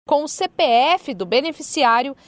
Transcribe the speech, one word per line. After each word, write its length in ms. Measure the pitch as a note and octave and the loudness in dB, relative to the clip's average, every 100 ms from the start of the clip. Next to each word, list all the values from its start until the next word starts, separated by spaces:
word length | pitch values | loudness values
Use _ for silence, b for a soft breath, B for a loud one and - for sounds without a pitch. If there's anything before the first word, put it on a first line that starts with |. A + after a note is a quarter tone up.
| - | -2
com 180 | D4 | -2
o 40 | D4+ | -2
C 200 | - F#4 | -6 -6
P 140 | - | 0
F 520 | D4+ A#3 C#4+ F#4 D4 | 4 4 4 0 -2
do 120 | F#3+ F3+ | -8 -2
beneficiário, 920 | A#3 D#4+ D4+ D4+ D#4+ B3 A#3 C4+ C4+ | -2 -2 -10 -8 0 2 2 -2 -10